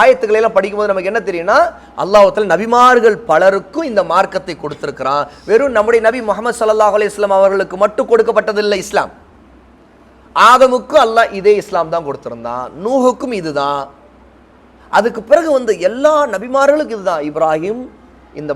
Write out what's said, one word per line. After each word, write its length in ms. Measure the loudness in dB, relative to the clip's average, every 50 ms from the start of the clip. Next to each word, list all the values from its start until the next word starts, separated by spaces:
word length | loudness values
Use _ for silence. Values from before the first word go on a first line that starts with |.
ஆயத்துக்களை 380 | 4 4 4 2 0 0 0 0
எல்லாம் 160 | 0 2 0
படிக்கும்போது 340 | 0 -2 -2 -4 -4 -2 -2
நமக்கு 180 | -2 -2 -4 -4
என்ன 100 | -4 -4 -4 -4
தெரியும்னா, 300 | -8 -6 -2 0 2 2 2 0 -2 -12 -20 -18 -10 -8
அல்லாஹ் 240 | -6 2 4 6 6 6 4
தஆலா 180 | 0 0 0 0
நபிமார்கள் 640 | -2 0 0 4 6 6 6 6 6 4 2 0 0 -2 0
பலருக்கும் 580 | 2 4 4 4 2 0 -6 -6 -8 -6 -6 -2
இந்த 120 | -2 -2 -2 0
மார்க்கத்தை 460 | 0 0 0 0 -2 -8 -8 -8 -14
கொடுத்திருக்கிறான். 680 | -10 -10 -12 -10 -8 -10 -10 -10 -6 -4 -2 -2 -2 -2 -6 -10 -14 -4
வெறும் 280 | 0 2 2 2 2 0
நம்முடைய 260 | 0 0 2 2 2 2 0
நபி 120 | -2 -2 -4 -4
முஹம்மது 280 | -4 -4 -4 -6 -4 -2
ஸல்லல்லாஹு 360 | 0 0 2 2 2 2 2
அலைஹி 140 | 0 -2 -2
வஸல்லம் 240 | -2 -4 -2 0 2 2
அவர்களுக்கு 400 | 2 2 2 0 -4 -4 -2 -2 -2
மட்டும் 260 | -2 0 -2 -2 0
கொடுக்கப்பட்டதில்லை 680 | 2 2 2 2 0 -2 -2 -2 -4 -2 -2 -2 -2 -4 -4
இஸ்லாம். 280 | -4 -4 -4 -4 -4 -10 -20 -20 _ _ -20 _ _ _ _ _ _ _ _ _ _ _ _ _ _ _ _ _ -8 0 4 4 6
ஆதமுக்கு 480 | 6 6 6 4 2 -2 -4 0 2 2 2
அல்லாஹ் 260 | 4 2 0 0 0 -2 -2
இதே 140 | 2 2 2 2
இஸ்லாம் 320 | 0 -4 -4 -4 -4 -2 -4
தான் 120 | -6 -6 -6
கொடுத்திருந்தான், 600 | -10 -10 -10 -14 -14 -12 -10 -10 -8 -8 -10 -10 -12 -8 -6
நூஹுக்கும் 500 | -2 0 2 2 2 0 0 -6 -8 -8 -6
இதுதான். 420 | -6 -6 -4 -4 -2 -2 -4 -6 -8 -10 -16 _ _ -20 _ _ _ _ _ _ _ _ _ _ _ _ _ _ -14 -2 -2 0
அதுக்கு 220 | 0 0 -4 -6 -2 0
பிறகு 180 | 2 2 2 0 -2
வந்த 160 | -2 0 -2 -4 -2 -2 -4
எல்லா 240 | -2 0 0 2 2 2 0 -2 -4
நபிமார்களுக்கும் 600 | -8 -8 -4 -2 0 2 2 2 0 -2 -4 -8 -6
இதுதான். 260 | -4 -4 -4 -4 -6 -6
இப்ராஹிம் 520 | -2 -2 0 0 0 -2 -4 -6 -8 -8 -10 -16 -20 -20 _ _ _ _ _ _ -16 -14
இந்த 120 | -8 -8 -6